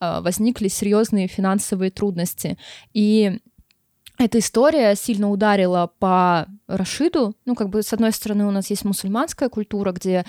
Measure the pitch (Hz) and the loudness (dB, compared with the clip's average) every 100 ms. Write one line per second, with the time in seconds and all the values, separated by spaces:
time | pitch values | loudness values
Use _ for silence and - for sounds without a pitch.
0 | 175 165 170 180 220 247 196 - 208 208 | -6 -4 -2 0 0 0 -4 -2 0 2
1 | 226 202 185 - 190 202 - 196 190 - | 2 0 -2 -2 0 0 -2 -2 -2 -2
2 | 202 175 175 - 170 180 - - - 214 | -4 -2 -4 -4 -6 -8 -12 -20 -8 0
3 | 208 220 202 175 _ _ _ _ _ _ | 4 4 2 -2 _ _ _ _ _ _
4 | - - 233 233 - 226 277 311 220 202 | -12 0 2 2 0 2 4 4 2 2
5 | - 208 202 202 214 202 185 180 175 - | 0 -2 0 2 2 4 2 2 -2 -2
6 | 190 185 180 175 170 202 - 185 185 - | 2 4 4 2 -2 -12 -8 -6 -4 -2
7 | 320 330 220 - - 247 202 208 208 220 | 0 2 -2 -2 -6 -4 -2 -2 -2 0
8 | 226 214 214 208 208 196 190 202 202 190 | 0 0 -2 0 0 0 -2 -4 -2 -4
9 | 190 214 330 - 262 - 208 208 196 180 | -2 -2 -4 -2 -4 -4 -6 -2 -2 -4
10 | 190 185 | -2 -2